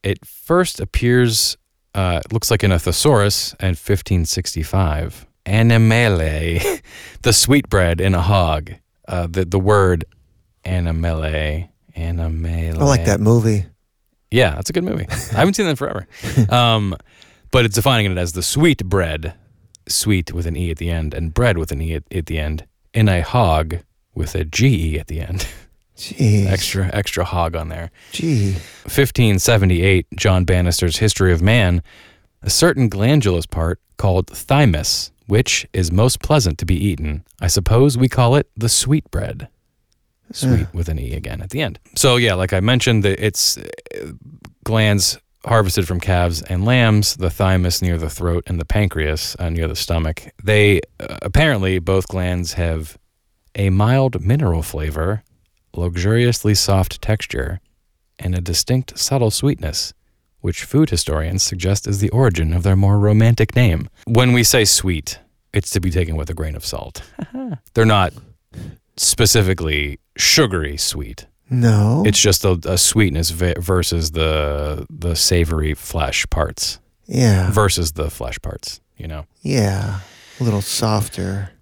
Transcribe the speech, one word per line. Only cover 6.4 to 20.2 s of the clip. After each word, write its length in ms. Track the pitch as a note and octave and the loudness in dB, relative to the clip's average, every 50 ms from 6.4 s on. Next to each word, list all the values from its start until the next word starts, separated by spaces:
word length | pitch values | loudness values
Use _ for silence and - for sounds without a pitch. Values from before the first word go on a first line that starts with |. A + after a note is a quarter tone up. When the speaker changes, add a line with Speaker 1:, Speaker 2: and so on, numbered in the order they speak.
| E2 E2 E2+ E2 E2 G4+ F4+ - _ - - - | -2 -2 -2 -2 -2 -2 -4 -4 _ -18 -20 -20
Speaker 1:
<laughs> 200 | - - - - - | -20 -20 -20 -4 0
the 100 | B2 A2 | 0 2
sweetbread 680 | - - - C3+ C#3+ - - - G2 F2+ E2+ E2+ E2 | 2 2 4 2 2 2 2 2 2 2 2 2 0
in 140 | F#2 F#2+ F#2+ | 0 0 2
a 80 | F2 | 2
hog. 500 | E2 F#2 G#2 G2 F2 D#2+ D#2 D#2 D2 - F#2 - _ _ _ _ _ | 2 2 2 2 2 2 0 -2 -4 -10 -16 -20 _ _ _ _ _
Uh, 180 | - - F2+ F2 | -8 -6 -6 -6
the, 200 | E2+ E2 F#2+ F#2 | -4 -2 -4 -2
the 120 | F2 G2 G2 | 0 0 0
word 460 | F#2 G2+ G#2+ G2+ G2 F#2 F2+ E2+ - _ _ _ _ _ _ _ _ _ _ _ _ | 2 4 4 4 6 4 2 0 -2 _ _ _ _ _ _ _ _ _ _ _ _
animale, 1040 | - F#2 F2+ F2 E2+ E2 E2 E2 E2+ D#2+ D#2 D#2 D2+ D#2 D#2 D2+ D2+ D2+ D#2+ E2+ - _ _ _ _ - | -4 -4 -2 -2 -2 -2 -2 -2 -2 -2 -4 -4 -4 -4 -4 -4 -4 -4 -6 -8 -10 _ _ _ _ -12
animale. 840 | - E2 E2+ F2 E2+ E2 E2 D#2+ D#2+ E2 E2 E2 E2 E2 E2 D#2+ - | -8 -6 -6 -4 -4 -4 -4 -4 -4 -6 -4 -4 -4 -4 -4 -2 0
Speaker 2:
I 40 | C#3+ | 2
like 220 | C#3+ C#3 - - | 2 2 2 2
that 140 | A#2 G2+ - | 0 0 2
movie. 460 | G#2 G#2+ A#2 A#2+ A2 A2+ G#2+ G2+ F#2 - _ _ _ _ _ _ _ _ _ _ _ _ | 4 4 4 4 4 2 0 0 -2 -6 _ _ _ _ _ _ _ _ _ _ _ _
Speaker 1:
Yeah, 240 | G#2+ A#2+ B2+ F2 D2 | 2 2 2 2 0
that's 140 | - - - | -4 -8 -4
a 40 | - | -4
good 100 | F3 F3+ | -4 -4
movie. 220 | F#3 - - - - | -4 -4 -6 -6 -6
I 280 | - - - - - | -6 -8 -6 -4 0
haven't 160 | - C#3+ F#3+ G3 | 0 2 2 2
seen 120 | - G#3 | 0 -2
that 60 | E3 | -2
in 40 | D3 | -2
forever. 300 | C3 C#3 - - - - _ - - - A2+ | -2 -4 -6 -6 -8 -12 _ -18 -12 -10 -2
Speaker 2:
<laughs> 200 | - B2+ A2+ G2 A#2 | 0 2 2 4 4
Speaker 1:
Um, 420 | B2 A#2+ A#2 A2+ A2 G#2 G2 E2+ - - _ _ _ - _ _ _ _ - | 4 4 4 2 2 0 -2 -4 -6 -10 _ _ _ -20 _ _ _ _ 0
but 120 | - C3 A#2+ | 2 2 2
it's 120 | G#2+ G2 | 2 0
defining 360 | A2+ - C#3 B2+ A2+ G#2 G2 | 0 2 2 2 2 2 0
it 60 | F#2 | 0
as 160 | F2+ F2+ E2+ - | -2 -4 -4 -4
the 80 | F#2 F2+ | -6 -6
sweet 400 | - - C3+ D#3 E3+ C#3 - F#2+ | -4 0 2 2 2 2 0 -2
bread, 480 | F#2 F#2 G2 F2 E2 D#2 D#2 D#2 E2+ - _ _ _ _ _ _ _ _ - _ | -2 0 0 0 -2 -4 -6 -8 -10 -12 _ _ _ _ _ _ _ _ -20 _
sweet 460 | - - - - G#2+ G#2 F#2 | -6 -4 -4 0 0 0 0